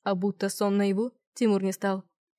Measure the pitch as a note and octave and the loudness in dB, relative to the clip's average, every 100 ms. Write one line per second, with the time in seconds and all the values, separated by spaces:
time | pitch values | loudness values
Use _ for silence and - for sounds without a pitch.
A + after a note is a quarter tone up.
0 | - F#3+ G3+ F#3+ G3 - G#3 G3+ G3+ G3 | -4 0 -2 -2 -6 -2 0 2 2 0
1 | B3 - _ - A3+ G3 F#3+ F#3 G3 F#3+ | -2 -6 _ 0 2 2 0 -2 -4 -4
2 | - _ _ | -8 _ _